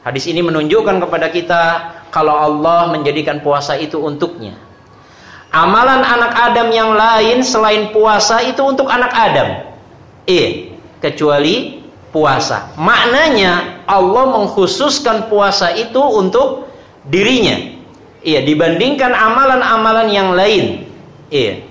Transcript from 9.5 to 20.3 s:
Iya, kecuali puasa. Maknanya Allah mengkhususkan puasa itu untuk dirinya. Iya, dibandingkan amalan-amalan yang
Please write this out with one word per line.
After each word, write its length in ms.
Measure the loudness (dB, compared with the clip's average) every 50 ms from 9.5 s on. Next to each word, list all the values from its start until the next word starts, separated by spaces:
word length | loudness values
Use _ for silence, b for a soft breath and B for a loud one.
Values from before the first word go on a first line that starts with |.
| -4 -10 -12 -16 -20 -20 -20 -20 -20 -20 -20 -20 -20 -14 -4
Iya, 480 | 0 2 2 2 0 -2 -6 -10 -16 -18 -20 -20 -20 -18 -6 -6
kecuali 840 | -6 -4 0 0 2 2 2 2 2 0 -2 -4 -8 -12 -16 -20 -20 -20 -20 -20 -8 -4
puasa. 560 | 0 0 2 2 0 -2 -4 -6 -6 -8 -10 -10 -4
Maknanya 1040 | 0 0 2 2 2 0 2 2 2 2 2 2 0 0 0 -2 -4 -8 -12 -12 -6
Allah 460 | -2 0 2 2 2 2 2 2 2
mengkhususkan 1000 | 0 0 -2 -2 0 0 0 0 0 -2 -2 -2 -2 -2 -2 -2 -2 -2 -2 -2
puasa 460 | 0 2 2 2 0 0 0 -2 -2
itu 260 | -2 -6 -2 0 0
untuk 680 | 0 2 2 0 0 2 2 2 0 0 -2 -6 B B B B B B B B B
dirinya. 720 | -4 -2 0 0 2 2 2 2 0 -2 -4 -6 -12 -16 -20 -20 -20 -20 -20 -20 -20 -20 -10
Iya, 240 | -4 -2 -2 0 2
dibandingkan 680 | 0 0 2 2 0 2 0 0 0 0 0 0 0
amalan-amalan 960 | 0 2 2 2 2 2 2 2 2 2 2 0 0 0 2 2 2 2 2 2 2
yang 240 | 0 0 0